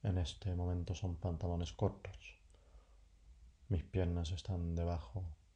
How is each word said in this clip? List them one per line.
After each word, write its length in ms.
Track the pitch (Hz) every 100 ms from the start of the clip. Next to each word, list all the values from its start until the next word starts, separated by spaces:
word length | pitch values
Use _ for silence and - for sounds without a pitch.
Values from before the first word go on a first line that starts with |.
En 160 | 107 90
este 360 | 82 - 98
momento 420 | 87 90 90 85 85
son 200 | 95 82
pantalones 560 | 95 82 87 87 85
cortos. 720 | - 101 - - - - - - - - - - - - - - - - - -
Mis 140 | 92
piernas 480 | - 95 90 87 82
están 440 | 90 - 92 85 82
debajo 640 | 87 87 - - 87 - -